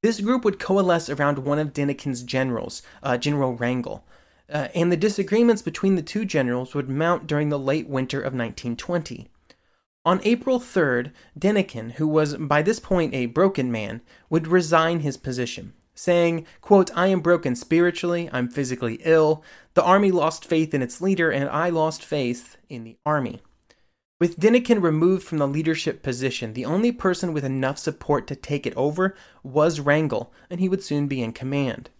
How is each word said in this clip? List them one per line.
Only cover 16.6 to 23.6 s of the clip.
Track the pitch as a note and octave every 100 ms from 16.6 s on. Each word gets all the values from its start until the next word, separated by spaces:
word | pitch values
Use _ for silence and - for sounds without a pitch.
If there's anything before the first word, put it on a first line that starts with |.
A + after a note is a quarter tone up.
quote, | - G3+ F#3 -
"I | F#3
am | F#3+
broken | D#3+ F3 D3 A#2+
spiritually, | - E3 F3 F3 F3 F3 E3+
I'm | B2+ B2
physically | B2 C3+ B2+ A#2+ A2+
ill, | - D#3+ D#3 D#3 - - _ -
the |
army | F3+ G3 G3+
lost | F3+ D#3 D#3+ -
faith | E3 D#3
in | D3
its | B2 -
leader, | F#3 F#3 E3
and | C#3 C#3
I | D3+ F3
lost | E3 D#3+ D#3
faith | - D3+ B2 B2 - - _
in | B2+
the | A2+ A2+ D3
army." | D3+ A#2+ G#2+ _ _